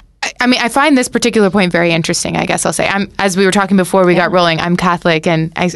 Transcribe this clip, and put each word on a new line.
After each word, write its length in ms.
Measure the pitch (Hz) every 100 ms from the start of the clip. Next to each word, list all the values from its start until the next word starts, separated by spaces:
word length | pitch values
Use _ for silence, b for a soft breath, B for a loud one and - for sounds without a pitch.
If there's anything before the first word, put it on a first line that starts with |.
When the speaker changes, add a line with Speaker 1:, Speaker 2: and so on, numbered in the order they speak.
| B -
Speaker 1:
I, 100 | - -
I 40 | 247
mean, 140 | 254
I 80 | 240
find 280 | 277 302 262
this 120 | 247
particular 420 | 233 240 220 196
point 220 | 196 180
very 180 | 170 170
interesting, 460 | 165 160 170 175 170
I 100 | 170
guess 180 | 175
I'll 80 | 170
say. 140 | 170 165
I'm, 240 | 196 196 -
as 180 | 196 180
we 80 |
were 60 | 190
talking 260 | 196 190 196
before 300 | 175 190 180
we 80 |
got 160 | 175 170
Speaker 2:
Yeah. 60 | 180
Speaker 1:
rolling, 240 | 170 160
I'm 160 | 175 175
Catholic, 500 | 180 175 175 160 175
and 260 | 160 160 -
I, 140 | 180